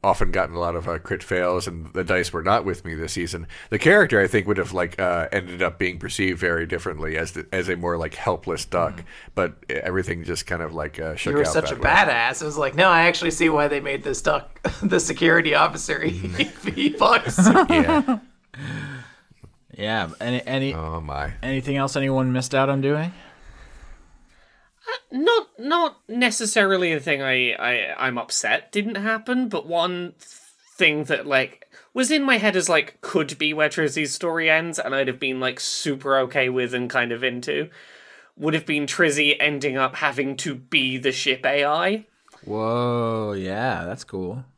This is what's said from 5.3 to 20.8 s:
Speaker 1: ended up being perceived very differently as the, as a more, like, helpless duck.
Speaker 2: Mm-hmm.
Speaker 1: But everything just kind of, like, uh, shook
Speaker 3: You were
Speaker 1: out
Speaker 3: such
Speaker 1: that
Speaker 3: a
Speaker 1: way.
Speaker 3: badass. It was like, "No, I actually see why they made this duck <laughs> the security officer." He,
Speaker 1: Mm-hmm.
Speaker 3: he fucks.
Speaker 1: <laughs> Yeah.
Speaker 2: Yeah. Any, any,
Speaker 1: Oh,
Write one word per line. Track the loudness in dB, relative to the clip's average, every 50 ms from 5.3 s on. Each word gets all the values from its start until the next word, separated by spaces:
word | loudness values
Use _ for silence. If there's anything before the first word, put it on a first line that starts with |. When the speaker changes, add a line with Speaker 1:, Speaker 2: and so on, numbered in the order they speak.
Speaker 1:
ended | -2 -4 -4 -4 -4 -2
up | -2 -2 0 -2
being | -4 -4 -4 -6
perceived | -8 -8 -2 0 0 0 0 0
very | 0 0 0 0 -2
differently | -4 -4 -4 -4 -6 -8 -6 -6 -4 -4
as | -4 -4 -4
the, | -6 -12 -10 -4
as | -4 -4 -2 -2
a | -4
more, | -2 -2 -2 -2
like, | -2 -4 -6 -8
helpless | -4 -2 -2 -2 -2 -4 -6 -6 -6 -6
duck. | -4 0 0 0 0 -4
Speaker 2:
Mm-hmm. | -10 -16 -16 -18 -20 -20 -8 -2
Speaker 1:
But | -2 -2 -2 -4 -10 -10 -8
everything | -8 -6 -4 -2 -2 -2 -2 -2 -6 -6 -6
just | -6 -6 -6 -4
kind | -6 -6 -6
of, | -6 -6 -6
like, | -8 -8 -8 -8 -8
uh, | -8 -8 -6
shook | -6 -4 0
Speaker 3:
You | 2 2
were | 2
Speaker 1:
out | 2
Speaker 3:
such | 2 0 0 -2
Speaker 1:
that | -4 0
Speaker 3:
a |
Speaker 1:
way. | 2 4
Speaker 3:
badass. | 6 6 6 4 4 2 2 0 -2 -4
It | -6
was | -6 -2 -2
like, | -2 -2 2
"No, | 4 6 6
I | 8 8
actually | 6 4 4 2 -2 -2
see | 0 4 4 4
why | 6 4 2 2
they | 0 -2
made | -2 -4 -6 -4 -4
this | -4 -4 0
duck | 0 0 0 0 -2 -8 -18 -6 -6 -6
<laughs> | -4 -2
the | 0 2 2 2
security | 2 0 0 2 4 6 6 6 4 4 4
officer." | 4 4 2 2 -4 -4 -4 -4 -2 -2
He, | -2 -2 -2 -6 -6
Speaker 1:
Mm-hmm. | -2 -2 -2 -4 -4 -8 -6 -6
Speaker 3:
he | -2 0 0 0
fucks. | 2 4 4 4 4 4 2 0 2 6 6 8 8 6 6 6
Speaker 1:
<laughs> |
Yeah. | 4 4 6 6 4 4 4 2 -2 -2 -4 -14 _ _ _ _ -18 -14 -12 -10 -10 -10 -10 -10 -12 -14 -16 -18 -20 _ _ _ -20 _ -20 -20 _ _ _ _ -10
Speaker 2:
Yeah. | -8 -4 -2 -2 -2 -2 -4 -6 -6
Any, | -4 -4 -4 -4 -4
any, | -4 -2 -2 -2 -2 -4
Speaker 1:
Oh, | -4